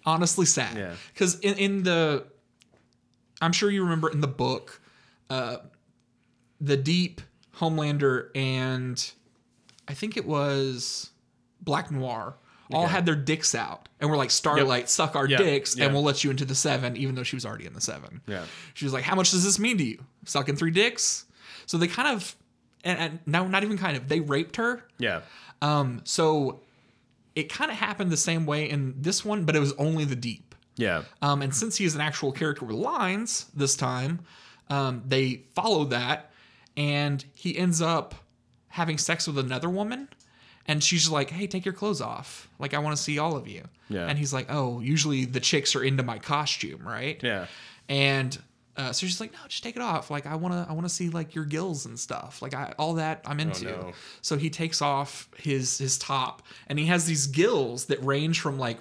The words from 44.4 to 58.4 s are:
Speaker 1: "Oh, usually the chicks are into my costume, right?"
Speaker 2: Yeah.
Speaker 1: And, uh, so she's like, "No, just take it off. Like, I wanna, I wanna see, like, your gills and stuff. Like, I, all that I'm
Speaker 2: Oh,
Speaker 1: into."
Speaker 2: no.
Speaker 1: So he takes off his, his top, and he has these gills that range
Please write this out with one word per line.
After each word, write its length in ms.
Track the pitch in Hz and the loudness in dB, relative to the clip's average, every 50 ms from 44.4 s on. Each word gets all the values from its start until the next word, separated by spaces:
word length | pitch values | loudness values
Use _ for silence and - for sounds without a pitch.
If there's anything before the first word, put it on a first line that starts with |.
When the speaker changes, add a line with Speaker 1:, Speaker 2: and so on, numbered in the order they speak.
| 123 - | -2 -2
Speaker 1:
"Oh, 320 | 123 120 127 123 120 120 | -2 -2 -2 -2 -2 -4
usually 440 | 117 131 151 156 143 151 143 135 127 | -2 0 2 2 2 2 2 0 0
the 140 | 123 127 135 | 0 -2 0
chicks 340 | - - - 147 135 - - | 0 2 2 2 2 2 0
are 60 | 139 131 | 0 2
into 180 | 135 135 135 123 | 2 2 0 0
my 160 | 123 113 107 | -2 -4 -6
costume, 680 | - - 151 147 151 139 - - - 71 67 - - | -4 -2 0 0 0 0 -2 -2 -4 -6 -8 -10 -10
right?" 340 | 92 113 110 123 143 - - - | -8 -8 -6 -6 -6 -6 -4 -2
Speaker 2:
Yeah. 240 | 120 107 95 87 85 - - - - - - - - | -2 -2 -2 -4 -8 -12 -16 -20 -20 -20 -16 -8 -2
Speaker 1:
And, 500 | 139 139 139 139 139 135 131 127 131 - - _ _ _ _ _ - - | 0 2 4 4 4 2 0 -2 -4 -8 -12 _ _ _ _ _ -10 -8
uh, 120 | - 160 175 | -6 -4 -2
so 140 | - 190 | -2 -2
she's 140 | 185 180 - | -2 -2 -4
like, 120 | 226 220 - | -6 -10 -14
"No, 60 | - - - | -16 -14 -10
just 140 | - - - | -10 -8 -8
take 140 | 233 233 | -8 -8
it 60 | 240 247 | -6 -4
off. 280 | 226 170 156 - - | -2 -2 -2 -4 -4
Like, 140 | 151 147 143 | -6 -6 -6
I 120 | 147 156 | -6 -6
wanna, 280 | 160 170 180 180 175 175 | -4 -2 -2 -2 -2 -4
I 60 | - 156 | -4 -4
wanna 160 | 160 175 175 | -4 -4 -4
see, 220 | 170 - 180 170 | -4 -2 -2 -2
like, 240 | 165 170 160 151 - | -2 -4 -6 -6 -6
your 100 | 160 156 | -6 -4
gills 400 | 147 147 156 180 190 165 139 - | -4 -2 -2 -2 -2 -4 -6 -8
and 160 | 117 117 117 | -10 -10 -10
stuff. 400 | - - - - - - 139 - | -8 -8 -8 -8 -10 -12 -14 -12
Like, 140 | - 135 135 | -10 -8 -8
I, 180 | 127 139 - - - | -8 -8 -8 -4 -2
all 160 | 151 160 165 | -2 0 0
that 260 | 165 156 160 156 156 - | 0 0 -2 -4 -6 -6
I'm 120 | - 147 147 | -6 -4 -2
Speaker 2:
Oh, 40 | 156 | -2
Speaker 1:
into." 220 | 160 - - - | -2 -2 -4 -6
Speaker 2:
no. 280 | 90 90 90 92 90 87 - - - - - - | -6 -8 -8 -8 -10 -12 -14 -18 -20 -16 -10 -6
Speaker 1:
So 160 | - 165 143 | -2 -2 -2
he 100 | 151 160 | -2 -2
takes 320 | - - 165 165 160 - | -2 -4 -4 -2 -2 0
off 480 | 147 143 143 139 143 135 - - - - - | 0 0 0 0 -2 -4 -8 -14 -16 -16 -14
his, 400 | - - 147 139 135 131 131 - | -6 -2 0 0 0 0 0 -2
his 220 | - 139 131 123 - | -2 -2 -2 -2 -2
top, 440 | - - 139 135 127 - - - - - - - - - | -2 -2 -2 -2 -2 -2 -6 -10 -18 -20 -20 -16 -10 -6
and 100 | 139 151 | -2 0
he 80 | 151 | 2
has 180 | 165 175 175 160 | 4 4 4 4
these 220 | 165 160 143 135 | 2 2 2 0
gills 600 | 139 131 151 175 226 247 160 131 117 120 127 - | 2 4 4 4 6 6 4 2 0 -2 -4 -2
that 160 | - 143 135 131 | -2 -2 0 2
range 380 | 135 139 143 151 160 165 160 | 0 2 2 2 2 0 0